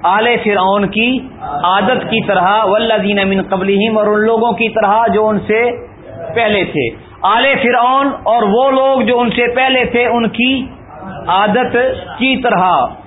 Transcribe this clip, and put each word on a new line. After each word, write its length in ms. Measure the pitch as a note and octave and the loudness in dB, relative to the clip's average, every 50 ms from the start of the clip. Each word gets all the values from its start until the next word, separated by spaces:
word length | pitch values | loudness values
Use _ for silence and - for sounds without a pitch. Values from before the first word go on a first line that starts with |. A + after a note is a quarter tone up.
| - | 2
آل 320 | F3 F#3+ G#3 A3+ A#3+ A#3+ A3 - | 2 2 2 2 2 0 0 0
فرعون 440 | G#3+ G#3 F#3+ F3+ F#3+ G3 G3+ G3+ F#3+ | 0 0 2 2 2 2 2 0 -2
کی 320 | G3+ G#3+ A3+ A#3+ C4 B3+ - - - - | -2 -2 0 0 -2 -2 -6 -8 -16 -14
عادت 600 | - - - - - F3 F#3+ G3 G#3 G#3+ B3 - - - | -12 -8 -8 -2 0 0 2 2 2 0 0 -2 -2 -4
کی 160 | A#3 A3+ - - | -4 -4 0 0
طرح، 360 | G3+ F#3 F3 F#3 G3+ A3 A3 | 0 2 2 2 2 2 2
وَالَّذِينَ 640 | G3 G3 G#3+ A3 A3+ A3 G#3 F#3+ G3+ G#3 G3+ G3 | 2 2 0 2 0 0 0 0 0 0 0 0
مِن 160 | F#3+ G3 F#3+ | 0 0 0
قَبْلِهِمْ، 560 | F#3+ - G3 F#3 F#3 G3 G3 G3 G#3 A3+ A3 G#3+ | 0 -2 -2 -2 0 0 0 2 2 2 2 0
اور 100 | G#3 G#3+ | 2 2
ان 180 | G#3+ G#3 G#3+ | 2 2 2
لوگوں 260 | A3 A#3 A3 A3+ A#3+ | 2 2 2 2 0
کی 180 | A3 - A3+ A3 | 0 0 -2 -2
طرح 380 | A3 A3 G#3 G3 G3+ A3 A#3 A3+ G3 | 0 0 2 2 2 2 2 2 2
جو 140 | G#3 G#3+ G#3+ | 2 2 2
ان 120 | G#3+ G3 | 0 -2
سے 320 | - - G#3 A3 A#3+ A#3+ A#3+ A#3+ - - - - - - - - - - - | -2 0 0 0 2 0 -2 -4 -10 -16 -20 -20 -20 -18 -16 -14 -12 -6 -2
پہلے 280 | A3+ A#3 G#3+ G#3+ G3+ F3 | -2 0 0 2 0 -2
تھے۔ 420 | E3 F3 D3+ C3 A2+ A2 - - - - - | -2 -2 -2 -2 -4 -6 -8 -18 -20 -16 -4
آل 240 | - B3+ G#3+ A#3 B3+ C#4 C#4 C4 | 0 0 2 2 2 2 0 2
فرعون 460 | C4+ A#3 B3 B3 A#3+ B3+ C4 C4+ C#4 C#4 B3+ - - | 0 0 2 2 2 2 2 2 0 0 -4 -4 -2
اور 200 | - A3 A#3+ A3 | 0 0 2 2
وہ 280 | G3+ G3 A#3 C4 C#4 | 2 2 2 2 2
لوگ 300 | C4+ C4 C4 C4+ C4+ B3+ | 2 2 2 2 2 2
جو 180 | A#3 G#3 B3 A#3+ | 0 0 0 0
ان 100 | B3 A#3 | 0 0
سے 260 | - A#3+ A#3+ A#3+ A#3+ | 0 0 0 0 0
پہلے 300 | C4 C4 C4 C4 B3+ B3 | 0 0 2 2 0 0
تھے، 200 | A#3+ B3 A#3+ A#3+ | 0 0 0 0
ان 240 | A#3+ A#3 A#3+ A#3 G#3+ | 2 2 0 0 -2
کی 360 | A3 - A#3+ B3+ C4+ C4 - - - - - - - - - - - - - - | -2 0 0 0 0 -2 -4 -8 -12 -18 -20 -20 -20 -16 -14 -14 -14 -12 -4 -2
عادت 500 | F3 F#3+ G#3 G#3 G3 A#3+ B3+ - - A#3+ B3 C4 B3+ - - - - - | 0 2 2 2 2 0 0 0 0 0 0 0 -2 -4 -8 -12 -6 -2
کی 240 | A3+ C4+ C4 - | 0 0 0 0
طرح 440 | B3+ A#3+ A3 F3 F#3 F#3 F3 D3 B2 A2+ - - - | 0 0 2 2 2 2 2 2 0 -2 -4 -10 -20